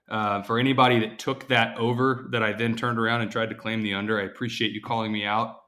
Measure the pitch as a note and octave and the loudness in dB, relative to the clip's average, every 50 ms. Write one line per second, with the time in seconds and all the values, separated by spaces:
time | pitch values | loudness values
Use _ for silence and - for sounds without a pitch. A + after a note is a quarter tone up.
0 | _ - A2 G#2+ G#2+ G#2 G2+ G2+ F#2+ - A2+ A#2 B2+ C3+ C3+ B2+ B2+ B2+ B2 A2+ | _ -6 -4 -2 0 0 0 -2 -2 0 0 2 2 2 4 6 6 6 6 4
1 | G#2+ A2 - - - C#3 C3+ C3 - - B2+ A#2 A2+ A#2 - - A#2 A#2+ A#2+ A#2+ | 2 0 -4 -6 -6 -6 -6 -4 0 2 4 4 4 4 0 -2 0 0 2 2
2 | C3 C3+ C3 B2 C3 - B2 A#2 A2 G#2+ G2+ G#2+ A#2 A#2 A2+ A2+ - B2 A#2+ A#2 | 2 2 2 0 -4 -4 -2 0 0 0 0 0 0 -2 -2 0 -2 -2 0 0
3 | A2+ A2+ A#2+ A#2+ A2+ G#2 - A#2 A2 G#2+ A2 - - A2 A2+ A2+ G#2+ G#2 G2 G2 | 0 0 0 0 -2 -2 -2 -2 -4 -4 -4 -8 -6 -4 -4 -2 -2 -2 -2 -2
4 | G#2 G#2+ A2 G#2 G2 F#2 - - B2 A#2 A#2 - A#2 G#2+ G#2+ G#2 - - A#2 A2+ | -2 0 0 -2 -2 -4 -6 -6 -6 -6 -4 -2 -2 -2 -2 -4 -6 -4 -4 -2
5 | A2 G#2+ G#2+ G#2 G#2 G#2 G#2+ A2 A#2 A#2 - - - | -2 -2 -2 -2 -2 0 0 0 0 -2 -6 -14 -20